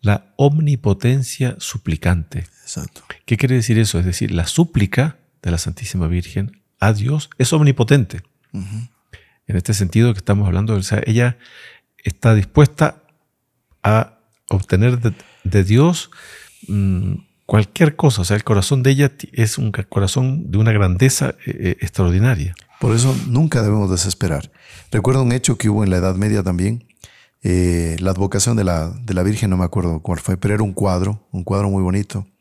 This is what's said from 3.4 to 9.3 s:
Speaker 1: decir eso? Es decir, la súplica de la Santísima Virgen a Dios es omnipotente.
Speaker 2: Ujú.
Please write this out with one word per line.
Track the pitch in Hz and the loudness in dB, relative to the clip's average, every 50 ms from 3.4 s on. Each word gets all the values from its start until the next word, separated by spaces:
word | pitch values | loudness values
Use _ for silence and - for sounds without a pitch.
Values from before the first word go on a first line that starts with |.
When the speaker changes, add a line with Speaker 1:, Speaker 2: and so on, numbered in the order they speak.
| - 127 127 | 0 0 0
Speaker 1:
decir | 127 113 - 117 110 | 0 0 2 2 2
eso? | 113 101 - 87 | 2 2 0 0
Es | 90 | -2
decir, | 92 87 - 117 107 | -2 -2 -2 -4 -2
la | 92 87 85 - | -2 -2 -2 -2
súplica | - - 175 165 - - 104 95 - - 135 160 - _ _ _ _ _ - | 0 0 0 0 2 -2 -2 0 0 0 -2 -2 -4 _ _ _ _ _ -6
de | 90 | -4
la | 85 82 | -4 -4
Santísima | - - 87 - - - - 92 85 78 | -4 -6 -8 -8 -12 -8 -4 -4 -2 0
Virgen | 87 87 87 - - - 98 117 - _ _ _ _ _ | -2 -2 -4 -4 -6 -6 -6 -6 -8 _ _ _ _ _
a | 95 104 110 | 0 0 2
Dios | 104 104 123 147 151 - - - _ | 2 0 -2 -2 -4 -4 -8 -4 _
es | 131 - - | -2 0 2
omnipotente. | 156 151 143 135 - 117 107 139 143 113 - - 85 - _ _ _ _ _ - | 4 4 4 4 2 2 2 2 2 2 0 -6 -14 -16 _ _ _ _ _ -12
Speaker 2:
Ujú. | 98 92 95 104 110 120 120 _ _ _ _ - - _ _ | -10 -10 -8 -10 -12 -12 -12 _ _ _ _ -20 -20 _ _